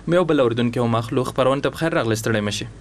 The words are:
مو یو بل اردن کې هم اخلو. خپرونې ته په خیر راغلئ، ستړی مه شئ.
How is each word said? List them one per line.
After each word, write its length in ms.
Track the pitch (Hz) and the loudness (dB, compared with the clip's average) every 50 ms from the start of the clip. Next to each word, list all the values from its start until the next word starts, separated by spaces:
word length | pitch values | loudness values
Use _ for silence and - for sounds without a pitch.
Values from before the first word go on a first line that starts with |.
| - - | -4 0
مو 80 | 165 | 2
یو 80 | 180 185 | 2 4
بل 160 | 160 156 143 | 4 4 4
اردن 320 | 131 117 117 120 120 120 | 4 2 2 2 0 0
کې 60 | 117 131 | 0 0
هم 180 | 120 117 113 | 0 2 0
اخلو. 280 | 113 113 113 - 123 127 | 0 0 -2 -2 -2 -2
خپرونې 380 | - - - 127 127 135 143 | -2 0 0 2 2 2 2
ته 80 | 131 139 | 0 -2
په 60 | - | -2
خیر 160 | - 160 165 | -2 -2 -2
راغلئ، 240 | 165 170 123 113 110 | 0 0 0 0 0
ستړی 260 | 107 110 123 110 107 | -2 0 -2 -2 0
مه 100 | 104 104 | -2 -2
شئ. 140 | 101 - 120 120 - - | -4 -6 -8 -10 -14 -16